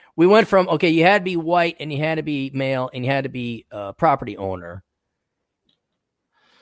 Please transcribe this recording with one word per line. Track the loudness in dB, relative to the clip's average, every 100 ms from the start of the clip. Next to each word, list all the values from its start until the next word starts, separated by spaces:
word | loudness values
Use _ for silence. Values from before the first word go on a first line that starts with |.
| _ 2
We | 6
went | 6 6
from, | 2 2
okay, | 2 2
you | 4
had | 4 4
to |
be | 0 -4
white | 0 0 0 -4
and | -8
you | -4
had | -2
to | -2
be | -4 -4 -4
male | -4 -4 -2 -4
and | -6
you | -2
had | -2
to | -4
be | -8 -8 -10 -12
a | -12 -12
property | 0 2 2 -2 -8
owner. | -8 -8 -10 -16 -20 _ _ _ _ _ _ _ _ _ _ _ _ _ _ _ _ _